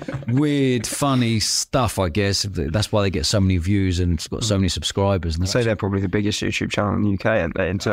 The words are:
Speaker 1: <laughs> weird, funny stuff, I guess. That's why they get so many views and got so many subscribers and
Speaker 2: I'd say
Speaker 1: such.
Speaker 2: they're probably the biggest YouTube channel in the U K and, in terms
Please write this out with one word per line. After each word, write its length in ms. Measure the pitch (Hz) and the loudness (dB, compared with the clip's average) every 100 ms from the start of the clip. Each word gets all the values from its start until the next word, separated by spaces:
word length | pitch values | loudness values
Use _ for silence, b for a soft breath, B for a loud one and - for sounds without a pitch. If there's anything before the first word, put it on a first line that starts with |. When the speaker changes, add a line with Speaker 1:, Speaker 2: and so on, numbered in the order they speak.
| - | -6
Speaker 1:
<laughs> 180 | 135 - | -8 -2
weird, 580 | 123 151 143 135 123 113 | 0 2 2 2 0 -2
funny 540 | - 143 127 117 113 | -2 0 2 2 0
stuff, 580 | - - - 143 117 - | 0 -2 -2 0 0 0
I 120 | 92 | 0
guess. 340 | 87 98 98 104 | 0 0 0 -2
That's 420 | 92 73 87 - | -4 -2 -2 0
why 100 | 107 | 2
they 80 | 98 | 2
get 160 | 82 71 | 0 0
so 140 | 107 | 2
many 180 | 95 90 | 4 4
views 420 | 87 101 95 87 | 2 2 2 2
and 240 | 87 85 - | 0 0 -2
got 140 | - | -6
so 140 | 110 98 | 0 2
many 100 | 95 | 2
subscribers 680 | - - - 98 98 82 80 | 0 -4 0 2 0 0 -2
and 80 | 90 | 0
Speaker 2:
I'd 40 | |
say 100 | 131 | 0
Speaker 1:
such. 60 | 113 | 0
Speaker 2:
they're 100 | 104 | 0
probably 240 | 98 98 | 0 0
the 80 | 95 | 0
biggest 320 | 104 104 107 | 0 0 -2
YouTube 280 | 98 92 98 | -2 -2 -2
channel 240 | - 104 95 | -2 0 2
in 60 | |
the 60 | 104 | 0
U 60 | 98 | 0
K 240 | 113 110 | 0 0
and, 140 | 82 - | 0 -2
in 220 | 87 95 | -2 0
terms 80 | - | 0